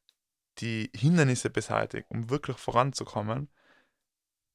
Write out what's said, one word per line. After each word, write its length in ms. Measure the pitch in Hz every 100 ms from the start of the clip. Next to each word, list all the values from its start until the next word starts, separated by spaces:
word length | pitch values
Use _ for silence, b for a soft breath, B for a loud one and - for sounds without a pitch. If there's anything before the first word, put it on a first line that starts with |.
| _ _ _ _ _ -
die 320 | 117 113 110
Hindernisse 560 | - 139 175 139 127 -
beseitige, 540 | - - 110 110 113 -
um 220 | 113 113
wirklich 260 | 147 - 127
voranzukommen, 920 | - 120 135 - 123 117 104 120 147 _ _ _ _ _ _ _ _ _ _